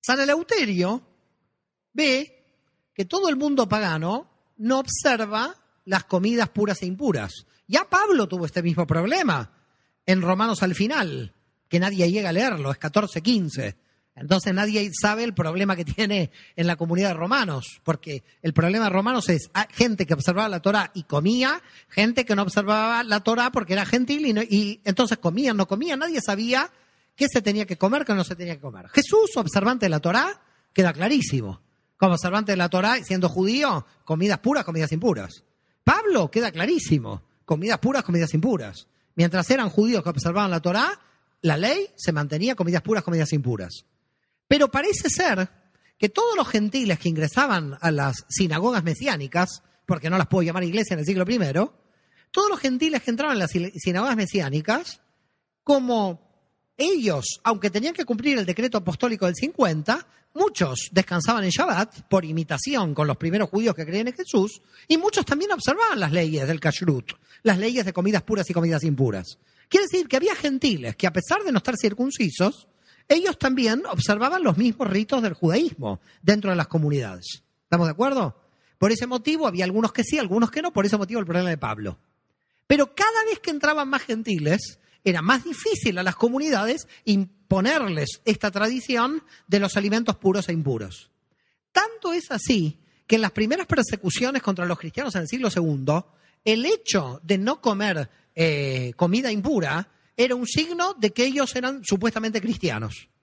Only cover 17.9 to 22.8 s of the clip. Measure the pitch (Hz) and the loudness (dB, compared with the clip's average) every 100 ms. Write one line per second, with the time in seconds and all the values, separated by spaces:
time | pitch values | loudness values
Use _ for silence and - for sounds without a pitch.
17.9 | 160 - 139 _ _ 165 156 165 208 214 | -4 -4 -12 _ _ -2 2 2 2 2
18.9 | 190 208 254 185 165 - 190 214 - 240 | 2 2 0 0 0 0 -2 -4 2 2
19.9 | 208 175 160 135 180 214 180 196 208 190 | 2 0 0 0 0 0 0 0 2 0
20.9 | 185 160 147 165 240 254 320 - - _ | -6 -4 0 2 2 2 0 -6 -20 _
21.9 | - 214 240 240 202 196 - 202 214 | 0 2 2 0 0 2 0 0 0